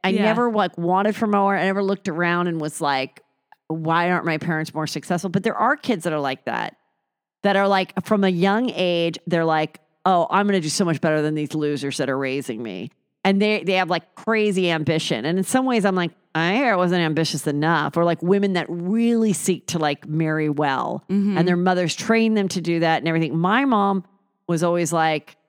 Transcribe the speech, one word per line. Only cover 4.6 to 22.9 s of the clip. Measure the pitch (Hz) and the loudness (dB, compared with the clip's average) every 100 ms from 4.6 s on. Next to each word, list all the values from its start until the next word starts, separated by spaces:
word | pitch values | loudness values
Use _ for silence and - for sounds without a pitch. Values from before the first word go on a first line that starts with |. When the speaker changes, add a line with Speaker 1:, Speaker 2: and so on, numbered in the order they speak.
| 156 | -4
Speaker 1:
more | 151 156 | -6 -6
successful?" | 151 - 175 190 | -8 -4 -4 -2
But | 180 | -2
there | 220 - | -2 0
are | 226 294 | 0 0
kids | - 202 | -2 -4
that | 170 | -2
are | 151 | -2
like | 139 131 | -4 -4
that, | - 117 - _ _ _ _ _ _ _ | -6 -6 -6 _ _ _ _ _ _ _
that | 202 196 | 0 2
are, | 202 | 2
like, | 196 185 - - | 2 0 -6 0
from | 214 | 2
a | 190 | 2
young | 175 190 208 247 | 2 2 2 -2
age, | - 180 170 170 165 - | -2 0 0 -2 -4 -2
they're | 170 | 0
like, | 165 156 156 - _ _ 190 | 2 0 -2 -6 _ _ 2
"Oh, | 180 165 | 2 2
I'm | 185 202 | 0 2
gonna | 196 | 0
do | 156 | 0
so | - | 0
much | 180 156 | 0 0
better | 165 156 | 0 0
than | 151 | 0
these | 151 147 | -2 -4
losers | 156 147 143 139 135 | -2 -2 -2 -6 -4
that | 135 | -4
are | 135 | -2
raising | 135 135 131 110 | -2 -4 -6 -8
me." | 117 92 123 _ _ _ | -8 -8 -12 _ _ _
And | 196 196 | 2 2
they, | 214 214 | 2 0
they | 180 | 0
have, | 185 180 | 0 0
like, | 175 - | -2 -4
crazy | - - 220 214 190 180 | -10 -2 0 2 2 0
ambition. | 160 156 160 - 127 | 0 0 0 0 -2
And | 135 185 | -2 -2
in | |
some | 185 254 262 | 0 0 2
ways, | 233 | 2
I'm | 196 185 | 2 0
like, | 170 _ _ | -2 _ _
"I | 160 165 208 269 190 | -2 0 2 2 2
wasn't | 180 180 | 2 2
ambitious | 165 156 160 151 - | 0 0 -2 -2 -2
enough." | 147 156 165 151 170 | 0 2 2 0 0
Or, | |
like, | 170 165 | 0 0
women | 170 202 196 | 2 2 2
that | 180 156 | -2 -4
really | 170 175 220 233 233 220 | -6 -2 0 2 2 2
seek | 185 - 175 - | 0 0 -2 -2
to, | 165 | -2
like, | 151 143 - | -2 -2 -4
marry | 156 160 156 151 | -2 0 0 0
well. | 147 147 131 - - - | 0 0 0 -2 -6 -2
Speaker 2:
Mm-hmm. | 196 202 190 | 0 2 2
Speaker 1:
And | 175 | 2
their | 175 | 2
mothers | 180 180 170 - | 2 2 0 -4
train | - 226 226 | 0 2 4
them | 220 190 | 2 0
to | 190 | -2
do | 165 170 | -2 0
that | 165 | 2